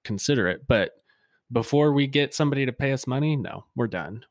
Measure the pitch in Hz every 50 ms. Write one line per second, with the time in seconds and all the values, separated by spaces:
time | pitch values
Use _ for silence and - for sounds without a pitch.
0 | - - 104 98 - - 143 123 95 90 87 - - - 120 104 92 - - _
1 | _ _ _ _ _ _ _ _ _ - 123 117 113 - 143 147 147 151 139 143
2 | 139 135 139 143 143 139 - - 151 143 139 139 135 127 117 - 139 135 135 127
3 | - 127 127 139 151 156 151 135 92 - - 98 - _ - 127 120 107 95 87
4 | 76 78 104 120 - -